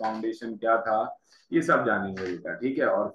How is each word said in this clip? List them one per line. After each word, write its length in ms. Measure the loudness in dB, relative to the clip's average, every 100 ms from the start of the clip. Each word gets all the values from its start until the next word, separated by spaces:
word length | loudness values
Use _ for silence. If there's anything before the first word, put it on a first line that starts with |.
Foundation 540 | -4 -2 -4 -6 -8 -4
क्या 200 | 2 2
था, 420 | 4 0 0 -6 _ _ -2
ये 100 | 0
सब 220 | 4 2 4
जानेंगे 360 | 0 -2 -6
बेटा, 320 | -6 -6 -8
ठीक 240 | -4 -2 0
है। 80 | 2
और 280 | 2 0